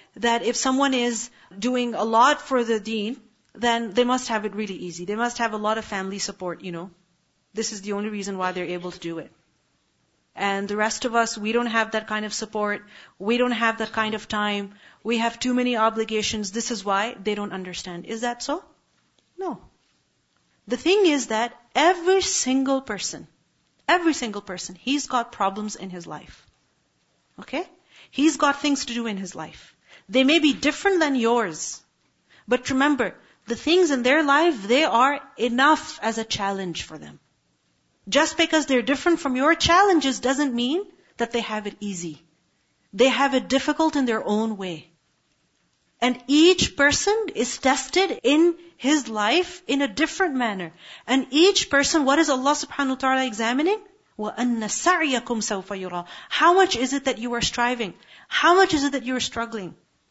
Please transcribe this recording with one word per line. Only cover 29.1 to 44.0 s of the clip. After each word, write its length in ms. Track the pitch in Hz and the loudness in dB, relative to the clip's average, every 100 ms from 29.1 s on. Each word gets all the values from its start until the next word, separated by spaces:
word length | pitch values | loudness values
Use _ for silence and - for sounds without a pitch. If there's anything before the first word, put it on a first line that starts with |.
| 196 | -6
his 180 | 185 | -8
life. 420 | 160 156 - - _ _ - - | -10 -14 -16 -20 _ _ -20 0
They 140 | 240 | 2
may 160 | 269 320 | 4 4
be 140 | 294 | 4
different 480 | 208 285 294 403 370 | 2 0 0 2 2
than 160 | 302 269 | 2 2
yours. 640 | 226 240 196 156 - - _ _ _ _ _ _ - | 2 2 0 -4 -10 -12 _ _ _ _ _ _ -2
But 240 | 247 - | -2 0
remember, 440 | 262 294 262 208 - _ _ - | 2 2 2 -2 -4 _ _ -8
the 100 | 233 | -4
things 340 | 294 359 339 | 2 4 4
in 140 | 262 | 2
their 180 | 247 302 | 2 2
life, 460 | 285 285 339 254 196 | 4 4 4 2 2
they 160 | 254 | 2
are 360 | 311 226 269 285 - - | 4 4 2 2 -8 -4
enough 640 | 240 240 277 302 - - | -2 4 4 4 0 -6
as 180 | - 208 | -4 -4
a 60 | |
challenge 600 | 220 - 196 196 185 160 | -4 -4 -2 -4 -6 -8
for 120 | - 156 | -10 -14
them. 220 | 151 151 _ _ _ _ _ _ _ _ - | -16 -20 _ _ _ _ _ _ _ _ -2
Just 280 | 254 311 - | 2 2 0
because 300 | 330 320 269 | 2 2 2
they're 160 | 254 | 2
different 360 | 220 277 349 330 | 2 0 2 0
from 160 | 277 | 0
your 220 | 254 294 320 | 2 2 4
challenges 640 | - 349 403 339 269 220 | 4 6 6 4 2 0
doesn't 340 | 247 269 285 | 0 0 0
mean 300 | 233 247 339 - _ _ - | 0 -2 -2 -4 _ _ -8
that 160 | 233 | -4
they 80 | 240 | -4
have 260 | 208 214 208 | -4 -6 -8
it 100 | - | -8
easy. 420 | 208 180 170 151 _ _ _ _ _ _ _ | -8 -8 -10 -12 _ _ _ _ _ _ _
They 160 | 196 262 | 2 4
have 260 | 226 277 | 4 2
it 140 | 254 180 | 2 0
difficult 480 | 262 302 294 320 | 0 0 2 2
in 80 | 294 | 2